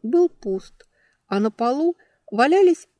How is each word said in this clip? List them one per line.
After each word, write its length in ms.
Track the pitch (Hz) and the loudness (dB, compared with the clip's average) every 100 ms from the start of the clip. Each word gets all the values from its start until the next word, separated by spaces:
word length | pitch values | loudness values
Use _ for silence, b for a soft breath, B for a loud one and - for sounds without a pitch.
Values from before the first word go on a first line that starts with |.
был 260 | 220 339 349 | -2 0 0
пуст, 580 | - 208 190 - _ _ _ _ _ - | -4 -8 -8 -10 _ _ _ _ _ -6
а 140 | 196 | -2
на 100 | 214 | -2
полу 460 | - 233 277 339 349 _ _ - | -2 -4 -2 -2 -4 _ _ -6
валялись 580 | 208 262 370 370 330 - _ | 0 2 4 2 0 -6 _